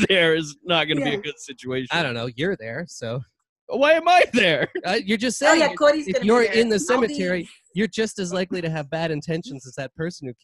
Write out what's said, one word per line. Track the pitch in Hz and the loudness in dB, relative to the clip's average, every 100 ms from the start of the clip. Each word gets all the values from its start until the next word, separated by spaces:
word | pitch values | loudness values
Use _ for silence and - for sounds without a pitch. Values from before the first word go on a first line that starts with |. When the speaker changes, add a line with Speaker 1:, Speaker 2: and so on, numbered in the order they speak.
| 208 | 4
Speaker 1:
there | 190 165 160 | 4 4 2
is | 151 143 - | -2 -10 -2
not | 170 151 | 0 0
gonna | 151 | 0
be | 139 | 0
a | 143 | -2
Speaker 2:
Yeah. | |
Speaker 1:
good | 147 147 | -6 -12
situation. | - 131 127 127 127 | -14 -14 -6 -6 -2
Speaker 3:
I | 156 | -2
don't | 151 117 | -2 -4
know. | 120 120 | -6 -4
You're | 165 190 | -4 -4
there, | 110 120 175 | -8 -10 -12
so. | - 117 123 127 _ _ _ - | -10 -8 -8 -10 _ _ _ -8
Speaker 1:
Why | 226 277 330 | 0 4 4
am | 339 | 4
I | 359 - 240 | 4 4 4
there? | 196 147 156 370 | 2 2 -2 -4
<laughs> | 180 | -4
Speaker 3:
Uh, | 208 190 | -2 0
you're | 214 | -2
just | 240 - | -2 0
Speaker 2:
Oh, | 285 | 4
Speaker 3:
saying, | 320 | 6
Speaker 2:
yeah, | 294 - | 4 4
Cody's | 294 302 285 | 2 2 0
Speaker 3:
if | 190 | -2
Speaker 2:
gonna | |
be | 202 | 2
Speaker 3:
you're | 240 226 | 4 4
Speaker 2:
there. | |
Speaker 3:
in | 226 233 | 2 2
the | 208 - | 0 0
Speaker 2:
I'll | 247 | 0
be | 226 | 0
Speaker 3:
cemetery, | - 185 180 170 - _ 175 | -2 -2 -4 -6 -14 _ -4
you're | 208 | -2
just | - 220 - | -2 -4 -4
as | 180 | -6
likely | 180 185 190 | -4 -4 -4
to | 165 | -4
have | 160 147 | -4 -6
bad | 160 165 | -4 -2
intentions | 151 151 160 - 139 131 | -4 -4 -6 -6 -14 -14
as | 123 | -12
that | 135 - | -12 -8
person | 160 - 135 | -8 -8 -12
who | 120 | -14